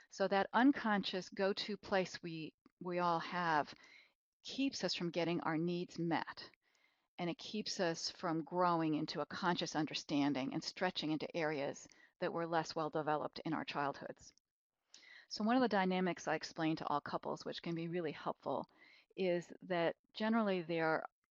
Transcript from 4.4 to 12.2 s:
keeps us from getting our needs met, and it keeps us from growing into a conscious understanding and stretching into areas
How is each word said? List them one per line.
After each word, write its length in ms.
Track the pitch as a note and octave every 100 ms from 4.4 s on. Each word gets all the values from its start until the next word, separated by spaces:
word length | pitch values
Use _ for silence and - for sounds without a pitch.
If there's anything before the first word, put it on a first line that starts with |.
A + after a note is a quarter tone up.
keeps 380 | - - C4+ -
us 120 | F3+
from 160 | - E3+
getting 300 | F3 E3 E3+
our 160 | - D#3
needs 420 | E3+ F3 F3+ -
met, 460 | E3 C#3+ - - - _ _ _ _ _ _ -
and 120 | E3+
it 80 | -
keeps 420 | - G#3+ - -
us 320 | E3+ E3 - -
from 240 | F3 D#3+
growing 520 | D3+ F3+ F3+ E3 D#3+
into 260 | D3 D#3 D#3+
a 60 | D3
conscious 500 | - F3+ F3 E3 D#3+
understanding 760 | D#3 C#3+ - C#3+ C#3+ C#3+ C3+
and 100 | D#3
stretching 500 | - - F#3 - D3+
into 220 | D#3 - E3+
areas 500 | D#3 D3 C#3+ - - - - -